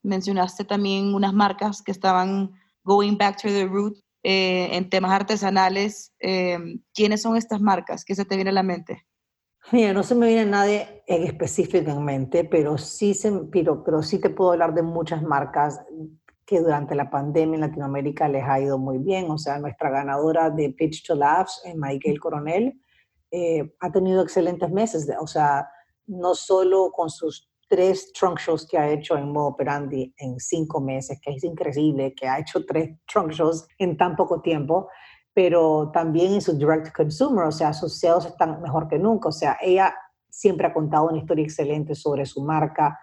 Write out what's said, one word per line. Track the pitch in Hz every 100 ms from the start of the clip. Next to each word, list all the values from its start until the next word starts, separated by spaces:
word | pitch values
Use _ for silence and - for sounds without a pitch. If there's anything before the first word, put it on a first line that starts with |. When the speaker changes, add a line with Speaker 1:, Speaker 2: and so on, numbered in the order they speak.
Speaker 1:
Mencionaste | 202 190 185 190 180 - 202
también | 202 202 196 196
unas | 196 196
marcas | 196 202 190 208 202
que | -
estaban | 190 190 185 185 196 190 - _ _ 185
going | 202 208 208
back | 202 196
to | 214
the | 202 190
root, | 190 208 208 _ _
eh, | 190 190 190 185 180
en | 180 185
temas | 190 185
artesanales. | 196 196 220 196 190 190 196 202 208 - _
Eh, | 180 190 180 175 170 170 -
¿quiénes | - 208 214
son | 226 226
estas | 226 214
marcas? | 208 185 185 175 -
¿Qué | 196
se |
te | 190 196
viene | 190
a |
la | 196
mente? | 190 180 180 - _ _ _ _ _ _ -
Speaker 2:
Mira, | 240 208
no | 196
se | 175 240
me | 233
viene | 226 214
nadie | 202 202 208 - - -
en | 175
específico | 175 - 160 - 160 185 156
en | 143 147
mente, | 135 131 170 170
pero | 170 147 151
sí | - - 202
se, | 196 214 196 156
pero, | 190 165 151
pero | - 160
sí | 156 185
te | 190
puedo | 156 185
hablar | 175 165
de | 160
muchas | 165 165 165 165
marcas | 156 143 139 147 147 143 - 160 156 - _ _ -
que | 190
durante | 165 147 143 143
la | 139
pandemia | 143 143 160 160 160
en |
Latinoamérica | 151 151 139 139 143 147 151
les | 139 127
ha | 135
ido | 139 135
muy | 135 131
bien. | 156 190 180
O | 151
sea, | 151 143
nuestra | 147 - 156
ganadora | 135 139 139 156 165 160
de | 151 147
Pitch | 131 156 156 -
to | 156
Laughs, | 139 165 185 - 180
eh, | 165
Michael | 143 139 151 147
Coronel, | 165 151 147 180 247 - _ _ _ _ _
eh, | 175 170 160 147 _
ha | 180
tenido | 190 185 185
excelentes | 180 - 170 175 175
meses. | 185 220 160 147 -
O | 156
sea, | 160 147 143 - - _ _ -
no | 180 180 175
solo | - 190 185 190 185
con | - 165
sus | - 160 - _ _ _
tres | 180 185 190 -
trunk | - 190 165
shows | - 160 -
que | 170
ha | 147
hecho | 151 151 151
en | 143
modo | 147 147
operandi | 156 - 143 143 135 131 -
en | 135 123
cinco | - 170 156 160
meses, | 135 131 135 139
que | -
es | 135
increíble, | 170 165 151 139 151 135 135 135
que | 131
ha | 131
hecho | 156 175 -
tres | 160 160 160 -
trunk | 214 165
shows | 156 160 165 - -
en | 180 160
tan | 180 156
poco | 180 165
tiempo, | - 156 143 170 190 - - _ _
pero | - 180 170 160 156 151
también | 170 165 156 180 202
en |
su | 196 151
direct | 147 156 156
to | -
consumer, | 151 147 277 233
o | 160
sea, | 151 160
sus | 156 165 -
sales | 175 170 170
están | - 160 156
mejor | 170 147 -
que | 151
nunca. | 202 226 -
O |
sea, | 156 147 127
ella | 185 185 190 - - _ _
siempre | - 202 170 170
ha |
contado | 165 151 160 160
una | 156
historia | - 156
excelente | 156 156 147 151 151
sobre | 147 151 139 139
su | -
marca. | 143 156 151 - 147 151